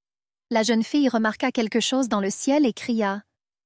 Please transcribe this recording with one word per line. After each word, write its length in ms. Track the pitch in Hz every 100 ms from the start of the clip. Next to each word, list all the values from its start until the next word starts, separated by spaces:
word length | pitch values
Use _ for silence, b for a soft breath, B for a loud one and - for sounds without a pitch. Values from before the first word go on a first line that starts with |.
| _ _ _ _ -
La 140 | 226
jeune 200 | 220 226
fille 240 | 226 294 269
remarqua 440 | 226 214 - 262
quelque 280 | 247 220 233
chose 300 | - 262 240
dans 100 | 208
le 120 | 196
ciel 340 | - - 294 262
et 80 |
cria. 500 | - - 226 196 202 - _ _ _